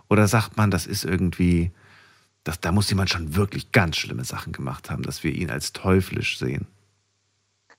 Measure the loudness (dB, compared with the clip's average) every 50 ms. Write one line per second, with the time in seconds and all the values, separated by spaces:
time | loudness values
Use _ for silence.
0 | -2 2 4 6 6 6 4 2 2 0 0 2 2 4 2 0 -2 -4 -4 -4
1 | -2 0 0 2 2 0 2 2 4 4 4 4 2 0 -4 _ _ -20 -20 -20
2 | _ _ _ _ _ _ _ _ _ -10 -8 -4 -2 0 2 2 2 2 0 0
3 | 0 0 -2 -2 -4 -2 0 0 0 0 -2 -8 -6 0 2 2 2 2 0 -4
4 | -6 -6 -8 -8 -8 -8 -8 -10 -10 -10 -10 -8 -8 -8 -8 -10 -8 -8 -6 -6
5 | -6 -6 -8 -4 -4 -4 -2 -2 -4 -4 -4 -6 -8 -8 -10 -4 0 2 4 4
6 | 2 0 -4 -4 -4 -4 -4 -4 -4 -4 -4 -4 -6 -10 _ _ _ _ _ _
7 | _ _ _ _ _ _ _ _ _ _ _ _ _ _ _